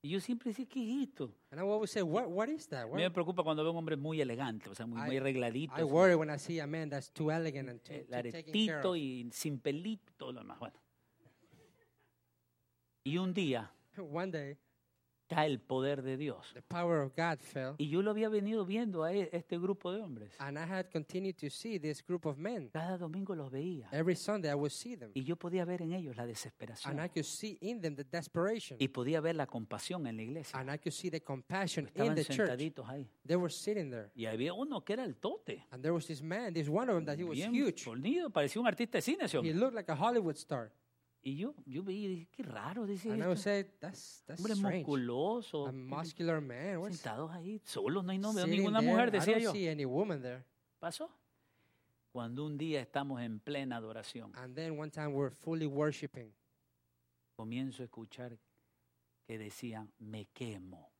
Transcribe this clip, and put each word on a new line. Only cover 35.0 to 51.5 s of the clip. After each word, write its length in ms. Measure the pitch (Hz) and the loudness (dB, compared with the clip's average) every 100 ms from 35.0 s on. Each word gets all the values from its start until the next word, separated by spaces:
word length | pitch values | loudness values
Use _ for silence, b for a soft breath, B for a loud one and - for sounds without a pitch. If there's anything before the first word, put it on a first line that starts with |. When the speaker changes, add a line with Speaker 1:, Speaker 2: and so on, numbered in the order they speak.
Speaker 1:
el 120 | 240 127 | -2 -4
tote. 500 | 202 392 - - - | -4 -6 -8 -10 -10
Speaker 2:
And 100 | 127 | -4
there 80 | 147 | 0
was 140 | 170 156 | 0 0
this 140 | 147 | -8
man, 300 | 156 190 233 | -4 -4 -2
this 160 | 165 147 | -2 2
one 200 | 170 254 | 2 4
of 60 | 185 | 2
them 100 | - | 2
that 140 | 156 | -2
he 40 | |
was 120 | 175 151 | -2 -2
Speaker 1:
Bien 160 | 202 | 2
Speaker 2:
huge. 300 | 240 277 - | 4 4 2
Speaker 1:
fornido, 460 | - 117 156 339 320 | -6 -2 2 2 2
parecía 320 | 175 143 214 | 4 4 4
un 60 | 240 | 4
artista 300 | 190 240 202 | 4 2 2
de 40 | |
cine 240 | - 359 254 | 2 2 2
ese 100 | 147 | 2
Speaker 2:
He 20 | |
Speaker 1:
hombre. 140 | 165 | 2
Speaker 2:
looked 220 | 160 262 226 | 4 4 2
like 160 | 180 | -2
a 40 | 147 | 2
Hollywood 400 | 214 240 175 143 | 4 4 2 -2
star. 340 | - 135 113 _ _ _ _ _ | -4 -4 -4 _ _ _ _ _
Speaker 1:
Y 140 | 135 139 | -6 -4
yo, 180 | 220 294 - | -4 -6 -8
yo 180 | 131 | -6
veía 220 | 190 190 202 | -4 -4 -2
y 20 | |
dije, 200 | 180 165 | -4 -6
"Qué 120 | - | -10
raro", 420 | 196 110 113 202 208 | -8 -6 -6 -4 -2
decía 260 | 196 214 | -2 0
Speaker 2:
And 100 | 220 | 2
I 40 | 180 | 2
would 80 | 185 | 2
Speaker 1:
esto. 140 | 202 | 4
Speaker 2:
say, 160 | 202 190 _ | 2 0 _
"That's, 420 | 165 - - - - | -12 -10 -16 -18 -14
that's 140 | 139 | -4
Speaker 1:
Hombre 140 | 202 | 0
Speaker 2:
strange. 240 | 202 196 185 147 | 2 2 2 2
Speaker 1:
musculoso, 840 | 139 120 120 175 233 214 156 143 | 0 2 2 2 0 -2 -4 -2
Speaker 2:
A 40 | |
muscular 640 | 131 127 139 165 - 170 160 | -6 -6 -6 -6 -2 2 2
man. 380 | 143 120 175 180 | 0 -6 -4 -4
What's 180 | 196 175 | -4 -6
Speaker 1:
sentados 340 | - 117 156 | -4 -4 -4
ahí, 260 | 175 170 214 - | -6 -8 -8 -6
solos, 400 | - 104 185 180 | -2 0 0 0
no 60 | |
hay, 40 | 190 | 0
no 120 | 202 | 0
veo 120 | 214 175 | 2 4
Speaker 2:
sitting 160 | 202 | 4
Speaker 1:
ninguna 180 | 196 220 | 6 6
Speaker 2:
there? 100 | 226 | 8
Speaker 1:
mujer", 200 | 220 240 | 8 8
Speaker 2:
I 20 | |
Speaker 1:
decía 220 | 202 165 | 6 6
Speaker 2:
don't 100 | 220 | 6
Speaker 1:
yo. 80 | 226 | 4
Speaker 2:
see 160 | 202 170 | 2 0
any 160 | 151 | 0
woman 380 | 135 131 208 151 | 0 2 2 0
there. 240 | 123 127 131 _ _ _ | -4 -8 -12 _ _ _
Speaker 1:
Pasó. 300 | 165 - 330 - _ _ _ | -8 -6 -10 -12 _ _ _